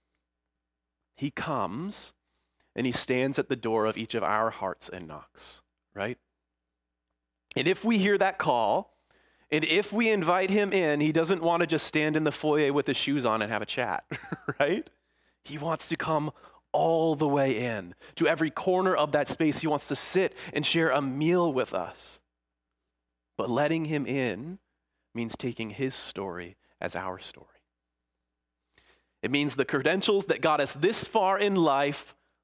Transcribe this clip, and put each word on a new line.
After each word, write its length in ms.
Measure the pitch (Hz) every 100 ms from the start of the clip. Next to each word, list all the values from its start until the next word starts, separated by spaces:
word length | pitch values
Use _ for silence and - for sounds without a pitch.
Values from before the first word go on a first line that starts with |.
| _ _ _ _ _ _ _ _ _ _ _
he 160 | - 139
comes 800 | - - 135 92 107 190 - - _ _ _ _ _ _
and 120 | - 127
he 60 |
stands 460 | 120 - 127 135 139
at 100 | 131
the 80 | 123
door 300 | 113 110 107
of 100 | 107
each 180 | 110
of 80 | 117
our 280 | 85 107 113
hearts 380 | - 95 - -
and 200 | 92 80
knocks, 540 | 76 - - - - _ _ _
right? 240 | 101 104 123 _ _ _ _ _ _ _ _ _ _ _ _ _ 127
And 100 | 147
if 180 | 190
we 140 | 220 226
hear 180 | 196 196
that 200 | 190 185
call, 580 | 165 123 107 143 202 _ _ _ _ _ _
and 140 | 151
if 280 | 156 175 202
we 180 | 208 226
invite 400 | 208 165 180 190
him 220 | 208 202
in, 280 | 190 160 147
he 120 | 156
doesn't 300 | 156 165 185
want 200 | 165 170
to 40 | 170
just 200 | 160 -
stand 300 | 156 151 156
in 80 |
the 80 | 156
foyer 400 | - 151 151 143
with 140 | 143 139
his 100 | 131
shoes 280 | - 143
on 180 | 120 110
and 80 | 107
have 120 | 107
a 40 | 104
chat, 380 | - 117 85 - - -
<laughs> 280 | 160 - -
right? 280 | 147 208 - _ _ _ _ _
He 140 | - 143
wants 300 | 160 156 -
to 80 | 165
come 340 | - 156 151 - - _ _
all 440 | 147 165 165 165 147
the 100 | 151
way 380 | 143 135 110
in 300 | 123 107 87 - - -
to 120 | 151
every 220 | 156 160
corner 440 | - - 180 190
of 180 | 160 147
that 160 | 147 139
space. 300 | - 156 139
He 80 | 156
wants 220 | 147 -
to 80 | 139
sit 380 | - 185 185 - -
and 120 | -
share 260 | 143 170 160
a 120 | 131
meal 500 | 139 131 156 180 170
with 220 | 131 113
us. 460 | 92 85 - - - _ _ _ _ _ _ _ _ _ _ _ -
But 100 | 110
letting 380 | 120 147 165 156
him 180 | 151
in 540 | 123 139 123 101 156 190 _ _ _ _ _
means 220 | 117 117 -
taking 340 | 131 117 110
his 240 | 101 135
story 640 | - - - 98 87 87 - _ _
as 140 | 87
our 240 | 87 92 92
story. 260 | - - - _ _ _ _ _ _ _ _ _ _ _ _ _ _ _ _ _
It 80 | 110
means 240 | 143 147
the 100 | 127
credentials 600 | 131 143 139 190 208 196 -
that 160 | -
got 180 | 160 151
us 140 | 143
this 300 | 139 175 220
far 340 | - 226 190 196
in 160 | 202
life 600 | 196 160 139 143 143 - - _ _